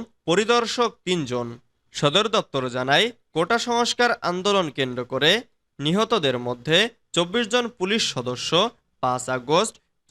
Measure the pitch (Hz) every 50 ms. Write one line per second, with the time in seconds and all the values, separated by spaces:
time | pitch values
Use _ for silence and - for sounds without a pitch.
0 | 226 - _ _ - 160 170 196 220 202 240 240 233 208 - 247 240 208 - _
1 | - 180 180 170 139 117 123 120 120 117 120 - _ _ _ _ _ _ - -
2 | 151 143 147 196 214 226 214 202 - - - 135 127 127 120 127 127 135 143 170
3 | 214 240 - _ _ _ - 156 175 175 233 226 - 240 233 240 240 226 - -
4 | 240 240 - - - 170 180 185 185 202 202 196 175 147 - 143 135 127 123 127
5 | 120 - 131 127 143 160 202 240 - _ _ _ _ _ _ - 139 151 175 208
6 | 226 220 240 202 147 135 123 123 120 120 123 120 120 156 160 185 220 240 - _
7 | _ _ - 165 175 175 190 240 240 196 240 247 240 226 - - 185 190 220 214
8 | - - - 135 117 123 123 120 - - 160 175 214 240 - _ _ _ _ _
9 | 135 127 127 123 - 131 127 127 120 135 156 180 226 226 - - _ _ _ _
10 | _ -